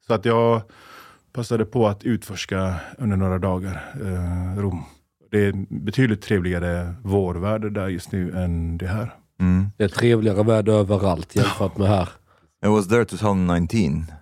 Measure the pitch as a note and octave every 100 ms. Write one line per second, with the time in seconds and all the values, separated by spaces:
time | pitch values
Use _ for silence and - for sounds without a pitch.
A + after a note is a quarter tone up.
0 | _ A2 A#2 A#2 A#2 A2+ G#2 - - -
1 | - - _ - A#2 A#2 G#2+ B2+ G#2+ G2+
2 | - A2 - F#2+ - F#2+ F#2 F2+ - -
3 | A#2 F#2+ F#2+ F#2 F#2+ F#2 F#2+ F2 - C3+
4 | G2+ F2+ F2 F2+ F#2 G2 G2+ F2 C#2 -
5 | _ _ _ G#2+ G2+ G2 G2 D2+ G2 G#2+
6 | C3 G#2 - G2+ F2+ F2+ F2 F2 F2 F2
7 | G2+ G2 F#2 F2 G2 A2 G#2+ G#2 G2 F2
8 | - G2 F2+ F#2 F2+ E2+ E2 E2 F#2 G#2
9 | A#2+ - _ _ F2+ F2+ G2 - G2+ -
10 | A#2+ A#2 A2 G2 G#2+ A2 G#2 G#2+ G2 G2+
11 | G2 E2+ E2+ - G2+ - F#2+ - G2+ G2+
12 | F2 - _ _ _ _ G2+ G#2+ F#2 A#2
13 | G#2+ F2+ G#2 F#2+ F2+ F2 E2+ A2+ E2+ D#2
14 | D#2+ D2+